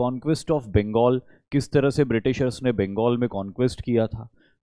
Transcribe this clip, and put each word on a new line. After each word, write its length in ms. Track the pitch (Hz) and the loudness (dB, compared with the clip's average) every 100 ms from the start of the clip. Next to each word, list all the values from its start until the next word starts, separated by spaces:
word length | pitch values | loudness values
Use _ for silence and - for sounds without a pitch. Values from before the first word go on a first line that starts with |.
Conquest 500 | 123 127 147 160 - | -4 -2 -2 -2 0
of 100 | 151 | -4
Bengal, 560 | 113 98 104 110 120 127 - _ - | 0 0 2 2 4 2 -2 _ -4
किस 200 | 143 - | -2 0
तरह 180 | 147 139 | 2 2
से 140 | 135 | 2
ब्रिटिशर्स 600 | 135 113 131 123 127 - | 0 0 0 0 -2 -2
ने 80 | 127 | -2
बंगाल 460 | 104 98 98 117 120 | 0 -2 0 0 0
में 120 | 120 | -2
कॉन्क्वेस्ट 520 | 101 98 95 123 - | -4 -6 -2 -2 -2
किया 260 | - 117 110 | -2 0 0
था, 220 | 110 - _ _ _ | -4 -14 _ _ _